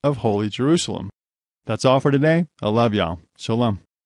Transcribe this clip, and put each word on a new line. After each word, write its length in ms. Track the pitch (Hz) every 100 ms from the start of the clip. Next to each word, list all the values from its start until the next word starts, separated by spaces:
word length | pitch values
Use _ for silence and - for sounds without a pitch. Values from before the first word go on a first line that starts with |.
of 140 | 143 127
Holy 320 | 110 101 107
Jerusalem. 600 | - 135 170 - 92 95 - _ _ _ _
That's 200 | - 110
all 160 | 131 131
for 100 | 147
today. 380 | 139 156 165 170 -
I 100 | 107
love 220 | 113 117
y'all. 280 | 104 82 82 _ -
Shalom. 460 | - 113 120 98 _ _